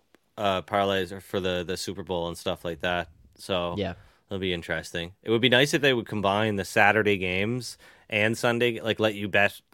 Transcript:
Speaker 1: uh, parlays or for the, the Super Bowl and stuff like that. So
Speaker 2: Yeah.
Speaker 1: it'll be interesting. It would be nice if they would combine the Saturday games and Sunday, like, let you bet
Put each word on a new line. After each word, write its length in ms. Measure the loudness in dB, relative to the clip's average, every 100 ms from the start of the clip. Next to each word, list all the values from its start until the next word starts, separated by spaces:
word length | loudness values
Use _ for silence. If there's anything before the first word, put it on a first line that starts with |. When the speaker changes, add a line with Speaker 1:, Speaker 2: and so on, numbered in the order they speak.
| _ _ _ -4
Speaker 1:
uh, 240 | 0 0
parlays 500 | 0 0 2 0 -2
or 80 | -8
for 180 | -6 -4
the, 240 | -2 -2 -4
the 120 | -6
Super 260 | -8 -10
Bowl 240 | -6 -4 -4
and 100 | -6
stuff 280 | -6 -6 -6
like 160 | -4
that. 260 | -2 -2 -4 _ _ -14
So 400 | -4 -2 -2 -4
Speaker 2:
Yeah. 160 | -6 -8 -18 _ -10
Speaker 1:
it'll 100 | -6
be 140 | -4
interesting. 600 | -4 -4 -6 -6 -8 -8 -8
It 60 | -2
would 100 | 2
be 60 | 4
nice 240 | 4 4
if 80 | 2
they 120 | 2
would 120 | 2 -2
combine 520 | -2 0 2 0 -2
the 80 | 0
Saturday 520 | 4 6 6 2 2
games 600 | 0 -2 -2 -4 -8 -14 -20 -20 -4
and 280 | 0 0 2
Sunday, 440 | 0 2 2 0
like, 180 | -2 2
let 160 | 0 0
you 140 | 0
bet 300 | 2 2 0 _